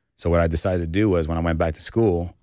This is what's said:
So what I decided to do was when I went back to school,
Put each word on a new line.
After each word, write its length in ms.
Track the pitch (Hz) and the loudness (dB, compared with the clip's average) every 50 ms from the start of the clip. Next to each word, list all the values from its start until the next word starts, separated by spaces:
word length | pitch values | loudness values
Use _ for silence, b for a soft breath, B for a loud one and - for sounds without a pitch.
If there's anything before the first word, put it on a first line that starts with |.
| _ _ _ | _ _ _
So 120 | - - 85 | -6 -2 0
what 100 | 85 85 | 2 2
I 60 | 85 | 2
decided 360 | 82 80 80 - 98 92 87 | 2 0 0 0 0 0 -2
to 40 | 85 | -2
do 220 | 80 82 98 107 107 | -2 0 0 2 2
was 180 | 92 85 78 | 2 2 0
when 120 | 76 82 82 | 0 -2 -2
I 20 | |
went 180 | 82 85 82 80 | 0 0 0 0
back 160 | 85 82 82 | 0 -2 -2
to 60 | - | -4
school, 560 | - - - 113 117 104 87 85 87 87 - _ | -8 -4 0 2 2 2 2 0 -4 -6 -12 _